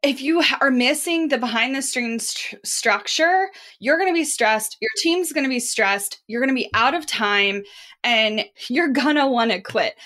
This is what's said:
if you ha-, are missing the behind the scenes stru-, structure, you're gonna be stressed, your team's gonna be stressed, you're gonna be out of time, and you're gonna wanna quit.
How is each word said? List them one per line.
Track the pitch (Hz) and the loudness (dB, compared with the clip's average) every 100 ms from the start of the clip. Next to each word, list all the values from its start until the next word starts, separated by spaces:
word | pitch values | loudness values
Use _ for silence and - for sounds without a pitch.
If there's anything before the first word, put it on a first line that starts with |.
| 277 | 0
if | 269 | 0
you | 262 330 | 0 2
ha-, | 302 - | 2 2
are | 277 | 2
missing | 254 247 302 349 330 311 | 2 2 0 0 0 0
the | 254 | 0
behind | 240 226 240 | 0 -2 -2
the | 269 | -2
scenes | 269 254 233 226 - | -4 -4 -4 -4 -6
stru-, | - - - | -8 -10 -12
structure, | - - - 208 - - 320 370 381 - - - | -8 -2 0 0 -2 0 2 4 0 -6 -20 -8
you're | 220 320 | 0 2
gonna | 370 | 2
be | 339 | 2
stressed, | 277 - 226 220 214 - | 0 0 2 2 -2 -6
your | 453 415 | -6 -2
team's | 330 349 339 | 0 0 0
gonna | 302 269 | -2 0
be | 254 | -2
stressed, | 247 - 202 202 202 - _ | -2 0 0 0 -4 -12 _
you're | 226 | -2
gonna | 262 | 0
be | 262 - | 0 0
out | 220 240 | 2 2
of | 339 311 | 0 -4
time, | - 208 202 202 202 202 - - - | -2 0 2 2 -2 -8 -20 -20 -8
and | 240 226 220 220 - _ - | 0 2 2 -2 -6 _ -4
you're | 247 339 | 0 2
gonna | 269 269 294 277 | 2 2 2 2
wanna | 240 226 185 | 2 0 -2
quit. | - 214 160 - | -2 -2 -2 -4